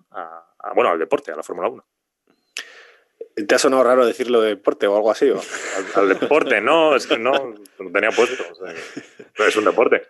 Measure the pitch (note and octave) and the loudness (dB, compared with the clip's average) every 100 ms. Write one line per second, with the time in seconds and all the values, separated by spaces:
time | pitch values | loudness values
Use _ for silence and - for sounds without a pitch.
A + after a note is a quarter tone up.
0 | _ G#2 E2 E2 E2+ _ - - A#2 E2+ | _ -16 -14 -16 -20 _ -4 0 2 0
1 | D#2+ - - D#2 - F2 G2+ B2 _ _ | -2 -4 -4 -12 -12 -6 -6 -8 _ _
2 | _ _ _ _ _ - - - - _ | _ _ _ _ _ -14 -14 -20 -20 _
3 | _ - - - D3+ B2+ C#3+ C3 A#2+ B2+ | _ -20 -14 -10 -2 2 4 4 4 4
4 | A#2 - A#2+ A#2 A2 G2+ - G2+ G2+ G#2 | 2 0 0 2 2 0 -4 0 0 2
5 | G#2+ G#2 C#3 F#2+ - - - F#2+ F#2 G2 | 2 2 0 0 -4 -12 -10 -8 -4 0
6 | G2 F#2+ B2+ D3+ D3 A2 A2+ E3 D#3 C3 | 0 0 2 0 2 0 2 4 4 2
7 | - C3 A#2+ C#3 B2+ G#2 G2+ - F#2 F#2+ | 0 -2 0 -2 -4 -12 -20 -16 -6 -2
8 | G#2+ A2 A#2+ C3 F2 F2 F2+ E2 - - | 0 2 0 -2 -10 -12 -14 -14 -16 -18
9 | - - - - A2 A2 G#2 G#2+ B2 A2 | -20 -20 -10 0 0 2 2 2 2 0